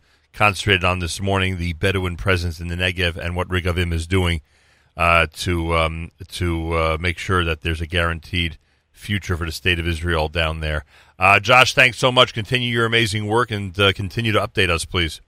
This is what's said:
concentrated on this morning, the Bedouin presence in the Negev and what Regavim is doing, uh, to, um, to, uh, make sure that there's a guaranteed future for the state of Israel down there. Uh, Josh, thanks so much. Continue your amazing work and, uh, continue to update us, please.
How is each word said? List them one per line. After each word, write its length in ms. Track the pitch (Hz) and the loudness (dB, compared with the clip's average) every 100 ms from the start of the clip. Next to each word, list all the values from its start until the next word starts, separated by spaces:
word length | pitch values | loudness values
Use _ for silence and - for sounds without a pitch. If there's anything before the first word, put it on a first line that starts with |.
| _ _ _ | _ _ _
concentrated 520 | - 104 95 104 92 | 0 0 0 0 2
on 160 | 90 90 | 2 0
this 200 | 85 - | -4 -4
morning, 380 | 98 95 95 90 | -2 0 0 -2
the 160 | 87 | -4
Bedouin 420 | 80 98 95 90 82 | -2 -2 -2 -4 -4
presence 440 | 101 92 87 80 | 0 0 0 -6
in 80 | 87 | -6
the 80 | 85 | -2
Negev 420 | 92 90 87 82 | -2 0 -2 -2
and 180 | 85 87 | -6 -4
what 120 | 87 | -2
Regavim 420 | 90 87 85 87 | -2 0 0 0
is 140 | 82 82 | -2 0
doing, 360 | 95 87 82 - _ _ _ _ - | 2 2 0 -6 _ _ _ _ 0
uh, 300 | 85 85 80 | 4 4 2
to, 420 | - 92 85 82 82 | -2 -4 -2 0 0
um, 360 | 80 82 85 - - | 0 -4 -12 -16 -14
to, 440 | - 90 82 82 | -6 -4 -2 -2
uh, 240 | 82 80 80 | -2 -2 -2
make 180 | 90 82 | -4 -4
sure 260 | - 92 | -2 0
that 180 | 82 78 | 0 -2
there's 200 | 85 80 | -4 -4
a 60 | 80 | -4
guaranteed 720 | 87 85 82 - 90 85 - _ _ _ | -2 -2 -4 -6 -2 -2 -6 _ _ _
future 440 | _ - 101 - 82 | _ -4 -4 -2 -4
for 100 | 82 | -4
the 60 | |
state 280 | - 92 85 | -4 -2 0
of 80 | 82 | 0
Israel 420 | 80 87 82 78 | -2 0 0 0
down 300 | 82 80 80 | -2 -2 -2
there. 260 | 78 76 - - - - | -4 -4 -8 -20 -18 2
Uh, 220 | 92 104 | 4 4
Josh, 340 | 101 127 123 | 6 6 6
thanks 240 | 139 127 - | 4 2 4
so 140 | 131 | 2
much. 240 | 127 123 117 | 4 4 2
Continue 360 | 101 123 120 | -2 -2 0
your 140 | 117 113 | 0 2
amazing 400 | 117 110 107 104 | 2 2 0 0
work 240 | 113 120 | 0 0
and, 280 | 104 98 90 | -4 -4 2
uh, 120 | 98 | 2
continue 400 | 101 95 117 113 | 2 -4 -4 0
to 80 | 101 | 0
update 300 | 107 107 90 | 0 0 0
us, 160 | 82 - | 0 -2
please. 340 | 92 82 - | -2 -2 -6